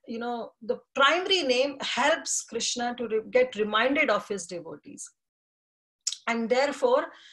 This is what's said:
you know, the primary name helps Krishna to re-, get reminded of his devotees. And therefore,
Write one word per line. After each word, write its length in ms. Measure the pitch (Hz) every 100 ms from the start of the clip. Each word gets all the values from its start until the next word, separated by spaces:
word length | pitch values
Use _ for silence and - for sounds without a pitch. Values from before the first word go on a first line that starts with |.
| -
you 100 | 226
know, 360 | 240 240 214 -
the 160 | 220 - - -
primary 480 | 285 330 370 381
name 340 | 285 247 285 277
helps 600 | - - 285 320 269 -
Krishna 540 | - 226 - 240 240 240
to 100 | 226
re-, 140 | 220 208
get 260 | 247 254 202
reminded 540 | 214 214 247 294 277
of 180 | 208 -
his 200 | 202 -
devotees. 600 | 175 160 147 - - - _ _ _ _ _ _ _ _ _ - - -
And 220 | 233 226
therefore, 560 | 247 285 285 240 262 320 - -